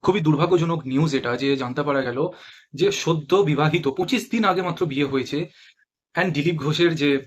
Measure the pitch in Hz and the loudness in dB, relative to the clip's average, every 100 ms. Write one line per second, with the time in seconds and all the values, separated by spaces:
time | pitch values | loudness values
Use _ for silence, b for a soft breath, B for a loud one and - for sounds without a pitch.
0 | - 202 156 147 170 180 165 165 131 131 | 2 0 2 2 2 2 0 -2 -2 0
1 | 156 135 123 123 139 135 123 127 147 139 | 0 0 -2 -2 0 0 -2 -4 -2 -2
2 | 127 123 170 B B B B - 196 - | -2 -2 -4 B B B B -2 0 0
3 | - 160 147 190 180 139 156 147 139 135 | -2 -2 2 2 4 2 2 2 -2 -2
4 | 180 240 - 226 208 185 180 165 175 135 | -2 -2 -2 0 2 0 -2 -2 -4 0
5 | 143 135 123 143 170 b b b b _ | 0 -2 -2 -4 -6 b b b b _
6 | _ - 185 147 151 165 135 151 170 160 | _ -2 0 0 0 0 -2 2 2 2
7 | 143 139 | 2 0